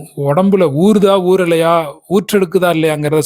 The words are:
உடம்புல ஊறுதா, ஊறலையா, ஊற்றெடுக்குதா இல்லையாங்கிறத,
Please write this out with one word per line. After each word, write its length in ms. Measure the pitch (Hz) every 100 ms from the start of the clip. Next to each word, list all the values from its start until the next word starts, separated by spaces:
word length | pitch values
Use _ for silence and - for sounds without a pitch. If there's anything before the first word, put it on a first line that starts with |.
| - -
உடம்புல 560 | 139 151 196 196 165
ஊறுதா, 420 | 139 196 214 196 196
ஊறலையா, 540 | 180 185 175 165 165 170 156 - -
ஊற்றெடுக்குதா 600 | 190 - 208 180 185 175
இல்லையாங்கிறத, 500 | 160 156 147 147 156